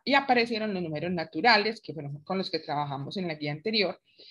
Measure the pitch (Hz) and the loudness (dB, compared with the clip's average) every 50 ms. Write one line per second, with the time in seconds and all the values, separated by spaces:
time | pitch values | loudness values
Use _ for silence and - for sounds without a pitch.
0 | - 240 277 277 277 277 247 240 233 240 233 214 220 214 196 180 175 160 156 151 | -2 2 2 4 4 4 4 4 4 0 -2 -4 -2 -2 -2 -4 -4 -4 -4 -4
1 | 165 180 185 165 160 165 - 160 208 247 220 208 202 214 220 - - - 143 160 | -2 -2 -2 -2 -4 -4 -2 2 4 6 6 6 4 2 -4 -6 -8 -12 -10 -8
2 | 143 143 143 147 - - 185 190 180 - - 156 - - 143 147 147 143 135 139 | -8 -8 -10 -10 -6 -4 -2 -2 -2 -2 -4 -6 -4 -4 -4 -2 -2 -4 -4 -6
3 | 139 151 156 202 180 170 156 151 147 147 147 156 - 220 220 214 190 170 - - | -8 -6 -6 -4 -4 -4 -4 -4 -4 -6 -6 -4 -4 -2 0 2 0 0 -2 -6
4 | _ _ _ - - - | _ _ _ -20 -20 -20